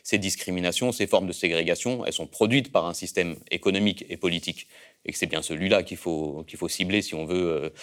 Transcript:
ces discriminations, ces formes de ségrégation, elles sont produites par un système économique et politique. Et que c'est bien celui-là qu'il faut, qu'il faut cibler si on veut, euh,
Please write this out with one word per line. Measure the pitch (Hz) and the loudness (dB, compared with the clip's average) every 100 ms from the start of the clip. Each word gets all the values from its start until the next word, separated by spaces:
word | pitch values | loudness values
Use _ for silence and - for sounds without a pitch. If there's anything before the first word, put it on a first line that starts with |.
ces | - 104 | -2 0
discriminations, | 98 - - 90 87 - 123 | 0 -4 -2 0 0 2 0
ces | - 101 | 0 4
formes | 101 92 | 4 2
de | |
ségrégation, | 87 85 82 85 85 120 123 - | 0 2 2 2 0 0 -2 -4
elles | |
sont | - 80 | -4 -8
produites | - 107 135 127 | 0 4 4 4
par | 90 82 | 0 0
un | |
système | 85 92 98 87 80 - | -4 -2 0 0 -4 -6
économique | 87 101 98 104 92 - | -2 2 4 2 0 -8
et | 87 | -2
politique. | 90 85 - - - - - _ | 0 0 -4 -8 -14 -20 -20 _
Et | - | -10
que | - | -4
c'est | 85 | -2
bien | 80 | -2
celui-là | - 80 95 101 | -2 -2 4 4
qu'il | 87 90 | 2 -4
faut, | 90 78 78 73 78 | -2 -2 -2 -6 -10
qu'il | - | -8
faut | 87 | -6
cibler | - 92 101 | -2 0 0
si | - | 0
on | 80 80 | -6 -2
veut, | 90 87 | 0 2
euh, | 78 78 - | 0 -4 -10